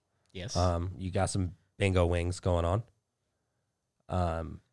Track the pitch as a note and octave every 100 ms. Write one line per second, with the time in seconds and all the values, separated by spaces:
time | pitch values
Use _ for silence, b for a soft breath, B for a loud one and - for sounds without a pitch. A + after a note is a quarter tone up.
0 | _ _ _ F#2 F2 F2+ F2+ E2+ F2 F2+
1 | F#2 F#2+ F#2 G2+ F2+ - _ - G2 F#2
2 | F2 F2 F2 F2+ F#2 F2 E2+ G2+ - _
3 | _ _ _ _ _ _ _ _ _ _
4 | - F#2 E2+ E2 D#2 E2 _